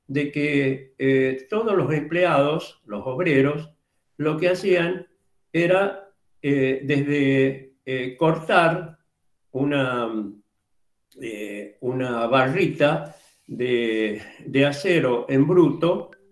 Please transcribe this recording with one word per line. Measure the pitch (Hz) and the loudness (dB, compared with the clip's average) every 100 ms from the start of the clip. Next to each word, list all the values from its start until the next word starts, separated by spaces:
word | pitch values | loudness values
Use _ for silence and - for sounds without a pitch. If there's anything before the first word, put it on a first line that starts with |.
| - | -8
de | 139 143 | -4 -4
que, | 147 147 143 135 135 - - | -2 0 0 0 -2 -10 -2
eh, | 135 135 131 131 - | 2 2 2 -2 -4
todos | 214 233 190 | -4 0 0
los | 135 | 0
empleados, | 151 151 170 175 143 143 160 - - - | -2 -2 0 2 2 2 -2 -6 -16 -12
los | 104 135 | -10 -6
obreros, | 131 175 139 139 156 - _ _ _ _ - | -4 2 4 4 0 -10 _ _ _ _ -4
lo | 151 156 | -2 0
que | 175 | 0
hacían | 180 196 180 170 185 - _ _ _ _ | 0 2 2 2 -4 -10 _ _ _ _
era, | 165 170 185 196 196 - _ _ _ | 0 2 4 2 -4 -16 _ _ _
eh, | 147 139 131 135 139 | 0 2 2 0 0
desde, | 143 143 147 139 135 135 135 - _ - | 0 2 2 2 4 2 0 -12 _ -8
eh, | 131 131 - | -6 -6 0
cortar | 160 156 - 196 165 170 - - _ _ _ _ _ | 0 0 2 2 4 0 -6 -16 _ _ _ _ _
una, | 131 143 143 131 123 117 110 101 104 _ _ _ _ _ _ _ - | -4 0 0 0 -2 -4 -6 -8 -12 _ _ _ _ _ _ _ -16
eh, | 120 104 104 101 104 - | -12 -10 -10 -12 -14 -10
una | 123 127 127 117 117 | -6 -4 -4 -4 0
barrita | 131 127 170 175 - 147 160 - - _ _ - | 2 2 0 -2 0 0 0 -6 -16 _ _ -16
de, | 113 123 120 117 110 107 104 - - - | -6 -2 0 0 -2 -4 -6 -12 -18 -4
de | 135 143 | 0 0
acero | 139 190 170 131 120 - | 0 0 0 2 -2 0
en | 135 156 | 2 4
bruto, | 180 156 127 165 202 - - _ | 6 4 2 -2 -2 -6 -18 _